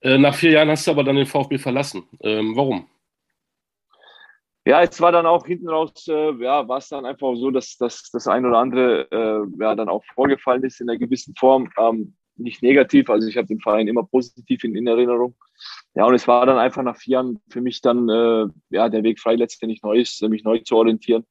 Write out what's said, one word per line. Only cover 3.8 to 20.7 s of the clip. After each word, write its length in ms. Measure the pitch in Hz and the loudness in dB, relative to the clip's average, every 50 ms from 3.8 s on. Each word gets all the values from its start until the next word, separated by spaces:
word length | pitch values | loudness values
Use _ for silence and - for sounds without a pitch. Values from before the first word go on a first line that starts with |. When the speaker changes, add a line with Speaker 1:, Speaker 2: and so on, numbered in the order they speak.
| _ _ _ _ _ _ - _ - _ _ _ _ _ _ _ _ | _ _ _ _ _ _ -20 _ -20 _ _ _ _ _ _ _ _
Speaker 2:
Ja, 160 | - 135 156 175 | 2 4 4 4
es 180 | 175 - - | 2 0 0
war 100 | 160 175 | 2 4
dann 140 | 175 170 165 | 4 4 2
auch 220 | 165 170 175 170 | 2 0 0 0
hinten 240 | - 180 170 175 170 | -4 -10 -8 -6 -6
raus, 360 | 160 156 160 151 _ - - | -4 -4 -4 -4 _ -18 -8
äh, 260 | - 160 151 151 156 147 120 117 | -6 -4 -2 -2 -4 -4 -4 -4
ja, 260 | 123 135 147 135 113 | -2 -2 -2 -2 -4
war's 220 | 127 139 135 - | -6 -8 -8 -10
dann 160 | 156 139 131 | -14 -12 -10
einfach 280 | 123 139 _ 139 131 123 | -10 -12 _ -6 -4 -4
so, 160 | 117 123 135 | -2 -4 -2
dass, 280 | 131 131 123 - - _ | -2 -4 -6 -6 -10 _
dass 320 | 123 120 - - - - | -6 -6 -6 -10 -20 -10
das 180 | _ 120 - - | _ -8 -2 0
ein 160 | 101 120 127 | 0 0 2
oder 140 | 123 123 117 | 2 2 2
andere, 500 | 120 131 120 127 127 127 117 78 67 67 | 2 2 0 0 2 2 2 0 -2 -4
äh, 520 | 76 107 117 110 110 107 104 101 82 - 104 | -4 -4 -4 -2 -2 -4 -6 -8 -8 -4 -4
ja, 120 | 110 107 | -2 -2
dann 140 | 104 113 101 | -2 -4 -4
auch 160 | 87 107 _ _ - | -6 -6 _ _ -4
vorgefallen 480 | - 131 139 139 135 - - 123 127 131 | -2 0 0 0 -2 0 -2 -2 -2 -2
ist 160 | 131 - - | -6 -8 -8
in 100 | 120 120 | -6 -6
einer 80 | 117 113 | -6 -6
gewissen 360 | 123 120 127 123 - - - | -4 -4 -4 -6 -6 -14 -10
Form. 360 | - - 131 135 131 127 - _ - | 0 4 4 4 4 2 -4 _ 0
Ähm, 360 | 113 117 113 113 107 98 _ _ _ _ _ | 0 0 0 -2 -6 -10 _ _ _ _ _
nicht 260 | _ 120 120 110 - - | _ -12 -12 -10 -2 2
negativ, 460 | 120 135 143 131 - - 143 131 - | 4 4 4 4 4 4 2 2 4
also 160 | 113 104 110 | 0 0 0
ich 100 | 110 107 | -2 -4
hab 100 | 123 110 | -6 -6
den 140 | 95 110 107 | -4 -6 -6
Verein 280 | - 117 104 107 113 104 | -2 0 0 0 0 0
immer 160 | 117 120 101 | -2 -2 -4
positiv 600 | - - 131 123 123 _ - 120 _ 135 123 - | 0 -2 -2 -2 -2 _ -20 -8 _ -6 -6 -4
in, 100 | 117 110 | -6 -6
in 120 | 95 120 | -4 -2
Erinnerung. 480 | 123 113 117 123 123 123 117 120 123 123 _ _ _ _ _ - - - - - _ _ | 0 2 2 2 2 0 -2 -2 -4 -6 _ _ _ _ _ -20 -20 -20 -20 -20 _ _
Ja, 100 | - 101 | 2 4
und 100 | 117 127 | 4 4
es 140 | 120 - - | 4 4 4
war 180 | 120 120 123 | 4 4 6
dann 120 | 127 131 123 | 4 4 2
einfach 240 | 113 127 123 139 131 | 2 0 -2 -4 -6
nach 140 | 123 113 | -6 -6
vier 180 | _ - - 131 | _ -6 -2 -2
Jahren 260 | 127 127 127 120 107 _ _ | -2 -2 -4 -8 -12 _ _
für 120 | - 123 | -10 -6
mich 200 | 123 127 117 - | -6 -6 -8 -2
dann, 280 | - 131 120 123 120 113 | -2 0 0 0 0 0
äh, 380 | 110 113 117 117 113 110 110 101 - _ _ _ | 0 2 2 2 2 0 0 -4 -6 _ _ _
ja, 200 | - 95 110 117 | -2 0 0 0
der 140 | 107 110 104 | 0 0 0
Weg 160 | 113 113 - | 0 -2 -2
frei, 160 | - 117 117 | 0 0 0
letztendlich 460 | 117 120 117 - _ - 113 110 - - | 0 0 -4 -4 _ -10 -10 -10 -8 -4
Neues, 380 | 107 107 117 123 - - - - | 0 0 0 0 0 -4 -6 -4
mich 220 | 107 110 107 107 | -4 -4 -2 -2
neu 140 | 110 113 117 | -2 -2 -2
zu 160 | 113 - | -2 0